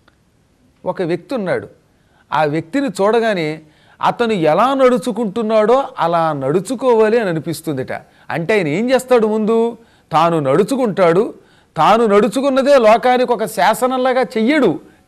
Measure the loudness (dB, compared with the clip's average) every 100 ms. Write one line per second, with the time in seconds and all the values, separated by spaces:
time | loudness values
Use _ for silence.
0 | _ _ _ _ _ _ _ _ -8 -6
1 | -4 -4 -6 -6 -4 -6 -6 -20 _ _
2 | _ _ -6 -2 -2 -2 -4 -4 -4 -2
3 | 0 0 0 -2 -4 -8 -16 _ _ -4
4 | -4 -2 -2 0 0 2 2 4 2 2
5 | -2 -4 -6 -4 0 0 2 2 0 -4
6 | -2 0 0 -2 -2 -2 -2 -4 0 2
7 | 4 2 0 -4 -6 -8 -8 -8 -6 -10
8 | -12 _ -10 -6 -2 -2 0 -2 0 -2
9 | 2 2 2 -2 0 0 0 -4 -20 _
10 | -4 0 2 0 0 0 0 -2 -2 2
11 | 2 2 0 -6 _ _ _ 0 2 4
12 | 4 2 2 0 -2 0 4 4 6 4
13 | 2 0 0 -2 -4 0 0 0 -2 0
14 | 0 0 -2 -2 0 2 2 -2 -10 _